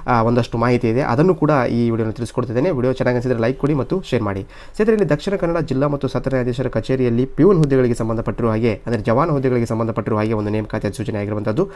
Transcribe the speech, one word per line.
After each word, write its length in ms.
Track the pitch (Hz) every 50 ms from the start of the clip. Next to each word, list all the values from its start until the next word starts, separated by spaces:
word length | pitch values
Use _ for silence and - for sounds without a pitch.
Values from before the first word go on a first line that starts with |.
| -
ಆ, 160 | 123 123 117
ಒಂದಷ್ಟು 360 | 113 117 120 120 117 - - 113
ಮಾಹಿತಿ 300 | 120 123 123 117 - 113
ಇದೆ, 120 | 110 131
ಅದನ್ನು 340 | 147 - 117 127 156 185 180
ಕೂಡ 160 | 165 156 151 151 131 120 -
ಈ 200 | 120 117 117 117
ವಿಡಿಯೋನ 200 | 113 110 110 110
ತಿಳಿಸ್ಕೊಡ್ತಿದ್ದೇನೆ. 600 | 101 - 120 - - 123 120 120 110 123 143 190
ವಿಡಿಯೋ 220 | 165 123 117 131
ಚೆನ್ನಾಗಿ 220 | 127 - 127 123 123
ಅನಿಸಿದ್ರೆ 240 | 123 120 123 127 113
ಲೈಕ್ 200 | 113 123 131 -
ಕೊಡಿ 160 | - 139 156
ಮತ್ತು 280 | 135 120 - 180 190
ಶೇರ್ 200 | - - 180 -
ಮಾಡಿ. 180 | 107 101 95 98
ಸ್ನೇಹಿತರೆ, 500 | - - - - - - - - - 233
ಇಲ್ಲಿ 160 | 220 208 190 151
ದಕ್ಷಿಣ 260 | 151 - - 196 202
ಕನ್ನಡ 240 | 190 175 170 170 170
ಜಿಲ್ಲಾ 280 | 160 - 131 131 143
ಮತ್ತು 220 | 147 147 139 - 127
ಸತ್ರ 220 | - 123 - 127
ನ್ಯಾಯಾಧೀಶರ 380 | 135 127 120 127 120 - 123 123
ಕಚೇರಿಯಲ್ಲಿ 580 | - 117 107 - 131 131 127 120 117 117 131
ಪ್ಯೂನ್ 320 | 131 - - 143 202 - 160
ಹುದ್ದೆಗಳಿಗೆ 360 | 151 127 135 131 127 117 120
ಸಂಬಂಧಪಟ್ಟಿರುವ 560 | - 117 110 113 117 113 120 104 - 117 113
ಹಾಗೆ, 320 | 110 110 117 117 101 - -
ಅಂದರೆ 140 | 113 120 110
ಜವಾನ್ 300 | 104 117 113 131 160 175
ಹುದ್ದೆಗಳಿಗೆ 360 | 147 139 131 131 127 120 117
ಸಂಬಂಧಪಟ್ಟಿರುವ 520 | - 117 110 117 113 107 113 104 - 113 104
ಹಾಗೆ 140 | 107 110
ಒಂದು 180 | 113 107 104 107
ನೇಮಕಾತಿ 360 | 107 110 107 - - 110 101
ಅಧಿಸೂಚನೆ 360 | 104 - - 113 113 107 101
ಆಗಿರುವಂಥದ್ದು. 460 | 101 101 107 107 101 104 110 139 196 - -